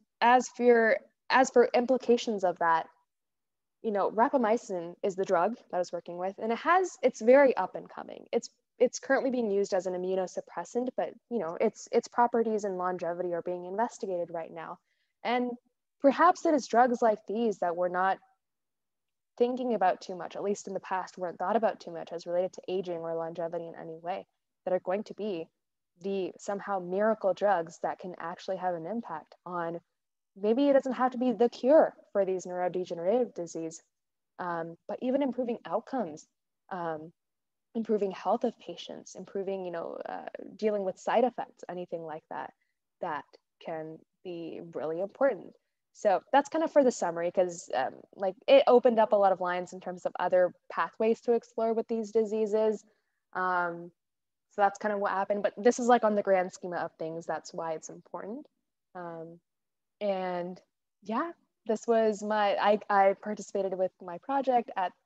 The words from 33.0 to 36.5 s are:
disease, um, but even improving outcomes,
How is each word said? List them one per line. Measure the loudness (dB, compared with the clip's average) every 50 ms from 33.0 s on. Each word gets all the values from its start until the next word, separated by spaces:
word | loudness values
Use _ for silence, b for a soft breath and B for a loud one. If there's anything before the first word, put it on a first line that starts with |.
| 0 0 2 2 0 -2 -4
disease, | -10 -10 -8 -8 -8 -8 -8 -10 -12 _ _ _ _ _ _ _ _ _ _ _ -10
um, | -6 -6 -4 -4 -6 -8 -12 _ -12
but | -10 -10 -6
even | -2 0 0 0
improving | 0 0 -2 -4 -4 -4 -4 -6 -6
outcomes, | -4 -4 -4 -4 -4 -4 -4 -4 -4 -8 -12 -16 _ _ _ _ _